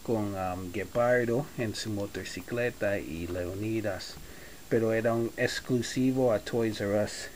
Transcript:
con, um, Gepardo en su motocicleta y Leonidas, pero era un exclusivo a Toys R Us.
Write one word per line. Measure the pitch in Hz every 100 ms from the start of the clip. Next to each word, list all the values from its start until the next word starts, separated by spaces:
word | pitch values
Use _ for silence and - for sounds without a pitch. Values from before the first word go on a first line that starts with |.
con, | - 113 104 98
um, | 92 90 92
Gepardo | 92 92 120 120 123 117 117 151 -
en | 117
su | - 110
motocicleta | 104 101 92 95 - 90 120 120 120 104 101
y | 65 80 85
Leonidas, | 90 87 95 107 110 104 90 - - - - - - -
pero | 120 113
era | 113 113
un | 117 117 -
exclusivo | 123 - - 127 113 - 131 131 127
a | 107
Toys | - 123 113 104
R | 104 104
Us. | 104 - -